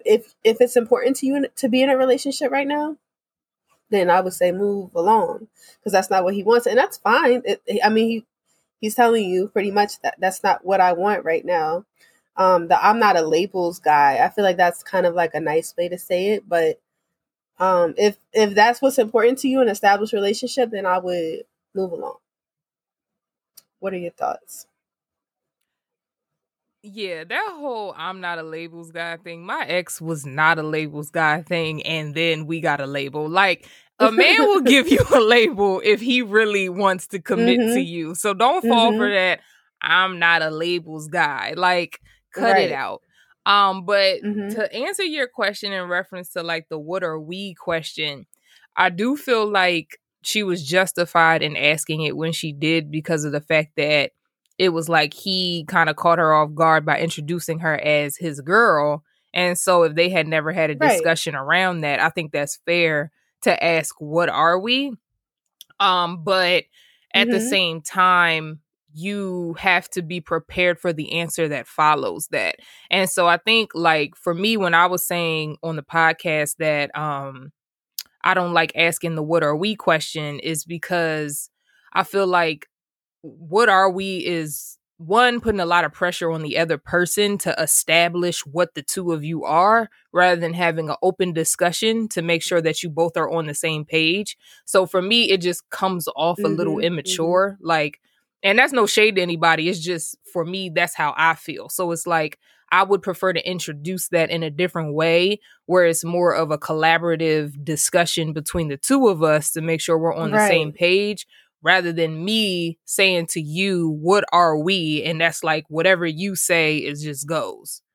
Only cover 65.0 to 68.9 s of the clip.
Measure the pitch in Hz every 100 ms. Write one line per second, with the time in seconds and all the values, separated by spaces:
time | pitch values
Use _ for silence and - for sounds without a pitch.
65 | _ _ _ _ _ - - - 196 180
66 | 175 180 160 190 180 180 - _ _ _
67 | _ 196 220 226 233 285 175 160 151 190
68 | 185 180 170 160 156 156 _ _ _